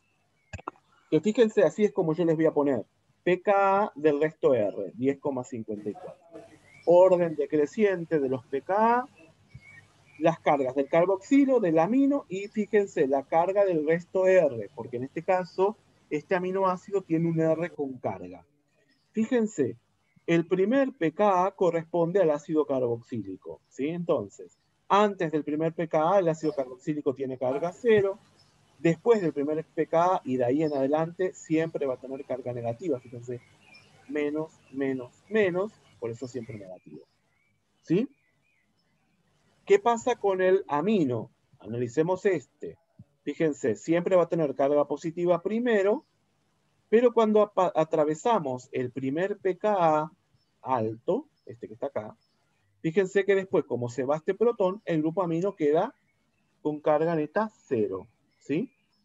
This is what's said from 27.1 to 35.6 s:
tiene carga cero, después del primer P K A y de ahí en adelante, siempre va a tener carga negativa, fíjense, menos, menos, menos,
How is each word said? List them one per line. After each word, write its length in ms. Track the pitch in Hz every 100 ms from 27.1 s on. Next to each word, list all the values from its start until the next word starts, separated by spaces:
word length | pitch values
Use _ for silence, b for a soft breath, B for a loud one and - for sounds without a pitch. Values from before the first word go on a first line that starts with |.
tiene 240 | 123 131 131
carga 340 | 127 143 170
cero, 460 | 175 247 214 196 196 _ _ _ _ _ _
después 420 | 160 160 226 220
del 120 | 170
primer 320 | 143 139 156
P 220 | 160 - 156
K 180 | 165 175 185
A 40 |
y 120 | 143 127
de 80 |
ahí 180 | 123 139
en 100 | 156
adelante, 600 | 143 135 151 165 175 185
siempre 520 | - - 160 160 160 139
va 80 |
a 60 | 127
tener 240 | 127 135
carga 280 | - 127 123
negativa, 480 | 123 117 117 180 127
fíjense, 400 | 123 120 120 123 - _ _ - _ _ -
menos, 440 | 147 147 151 160 _ _
menos, 420 | 131 135 131 123 _ _
menos, 440 | 220 196 175